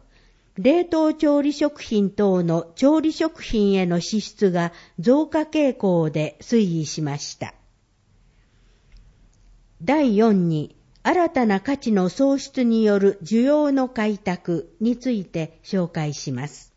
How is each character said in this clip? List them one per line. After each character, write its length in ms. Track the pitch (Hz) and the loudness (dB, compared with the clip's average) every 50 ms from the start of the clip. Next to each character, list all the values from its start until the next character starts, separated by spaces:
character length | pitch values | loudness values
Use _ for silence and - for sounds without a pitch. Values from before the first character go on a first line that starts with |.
| _ _ _ _ _ _ _ _ _ _ - | _ _ _ _ _ _ _ _ _ _ -8
冷 280 | - 185 247 302 349 359 | 0 2 4 4 4 2
凍 300 | 349 - 320 311 311 302 | 0 0 0 2 0 0
調 280 | 311 320 294 285 285 277 | 0 0 2 2 2 2
理 100 | 294 285 | 0 -2
食 280 | - 311 294 294 - | 0 -2 -2 -2 -6
品 300 | - - 233 208 202 190 | -10 -4 -2 0 0 0
等 340 | 196 - 208 196 185 185 180 | 0 0 0 2 2 2 0
の 260 | 165 165 170 165 - - | 0 0 -2 -4 -6 -4
調 240 | - 262 269 302 311 | 2 2 4 4 4
理 120 | 277 311 302 | 2 0 -2
食 280 | - 330 320 330 - | -2 -4 -4 -4 -8
品 340 | - - - 220 208 202 196 | -8 -4 -2 0 2 2 2
へ 120 | 190 185 | 2 0
の 140 | 180 175 175 | 0 -2 -2
支 200 | 165 - - 214 | -4 -4 -4 -6
出 320 | - - - - 214 190 170 | -6 -6 -6 0 0 0 2
が 200 | 175 170 170 - - - - _ - | 0 -2 -4 -6 -12 -20 -20 _ -4
増 260 | 160 220 254 294 311 | 0 2 2 2 2
加 140 | 302 - 320 | 0 -2 -4
傾 360 | 302 311 - 311 294 269 247 | -4 -2 0 0 0 0 0
向 340 | - - 196 180 170 160 156 | 0 -2 0 0 2 0 0
で 260 | 151 156 151 151 - - | -2 -4 -6 -6 -8 -12
推 420 | - - 240 233 214 185 165 165 151 | -6 0 2 2 2 2 0 -4 -4
移 40 | |
し 160 | 143 - - 156 | -6 -6 -6 -6
ま 160 | 143 139 143 | -6 -6 -8
し 180 | - - - | -10 -12 -12
た。 180 | - - - - _ _ _ _ _ _ _ _ _ _ _ _ _ _ _ _ _ _ _ _ _ _ _ _ _ _ _ - - - - _ _ _ _ _ _ _ _ - _ _ _ _ - 165 | -14 -14 -14 -16 _ _ _ _ _ _ _ _ _ _ _ _ _ _ _ _ _ _ _ _ _ _ _ _ _ _ _ -20 -20 -20 -20 _ _ _ _ _ _ _ _ -20 _ _ _ _ -10 -2
第 340 | 170 269 311 294 254 208 | 0 0 2 2 2 4
四 320 | 196 226 226 208 196 175 170 | 4 4 4 4 4 2 2
に、 280 | 160 151 147 - - _ _ _ _ _ - | 0 0 -2 -6 -10 _ _ _ _ _ -2
新 260 | 233 330 359 339 330 | -2 0 2 0 0
た 160 | 330 269 247 | 0 0 0
な 160 | 220 196 190 | 2 0 0
価 160 | - - 285 | -2 -4 -6
値 160 | 269 - 240 214 | -4 -2 0 0
の 160 | 196 180 180 | 2 0 0
創 300 | - - 269 277 277 269 | 0 0 2 2 2 0
出 240 | - - - 269 254 | -4 -6 -4 -2 0
に 220 | 233 226 226 220 | 0 2 2 2
よ 140 | 208 202 202 | 2 2 4
る 200 | 196 196 190 - 165 | 2 2 0 0 -4
需 200 | 151 214 226 240 | -2 0 2 2
要 300 | 269 294 302 302 285 277 | 4 2 2 2 2 2
の 160 | 269 262 247 | 0 0 -2
開 280 | 254 - 214 214 214 | -2 -4 -4 -2 -4
拓 580 | 190 - 196 180 175 - - 170 160 - - _ - | -4 -4 -6 -6 -6 -4 -4 -4 -4 -4 -8 _ -4
に 160 | 214 233 247 | -2 -2 -2
つ 140 | 240 - 262 | -2 -4 -4
い 140 | 247 208 180 | -4 -4 -6
て 340 | - - 165 160 156 - _ - | -6 -8 -8 -8 -8 -10 _ -12
紹 280 | - - 190 175 165 | -6 -4 -4 -4 -2
介 240 | - 165 156 147 143 | -4 -6 -6 -6 -6
し 180 | - - 156 131 | -8 -8 -8 -8
ま 160 | 123 139 147 | -8 -8 -10
す。 240 | - - - _ _ | -12 -16 -20 _ _